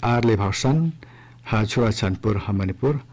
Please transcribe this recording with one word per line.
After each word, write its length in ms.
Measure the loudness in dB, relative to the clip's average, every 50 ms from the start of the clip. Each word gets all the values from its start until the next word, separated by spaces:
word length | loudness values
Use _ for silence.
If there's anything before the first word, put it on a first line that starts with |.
ar 200 | -2 0 0 2
le 140 | 4 4 2
bharsan 560 | 2 2 0 -2 0 0 2 2 2 2 0 -2 -6 -14 -20 -20 -20 -20 -20 -20 -16 -6 -2
ha 140 | 0 0 0
Churachandpur 840 | 0 0 0 2 0 0 0 -2 -2 -2 -2 -2 -2 -2 -2 -2
ha 60 | -2
Manipur 500 | -2 -2 -2 -2 -4 -2 -2 -2 -2 -2 -6 -12